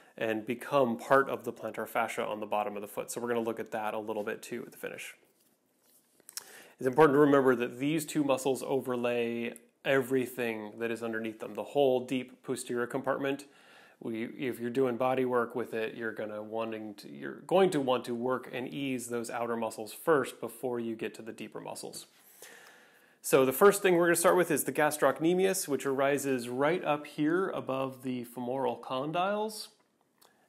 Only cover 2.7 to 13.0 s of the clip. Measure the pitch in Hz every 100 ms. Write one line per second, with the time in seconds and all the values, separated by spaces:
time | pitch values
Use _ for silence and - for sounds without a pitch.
2.7 | 104 107 - - - 120 117 117 113 110
3.7 | 113 107 110 107 107 107 - - 120 -
4.7 | - - - - - _ _ _ _ _
5.7 | _ _ _ _ _ - - - - -
6.7 | - 131 127 156 139 147 143 131 120 120
7.7 | 123 143 160 156 156 139 131 139 120 -
8.7 | 135 131 123 120 120 117 117 117 - _
9.7 | _ 156 135 123 131 120 - 117 110 104
10.7 | 113 113 113 117 113 113 107 113 107 104
11.7 | 143 139 127 123 131 123 - - 123 -
12.7 | 120 120 135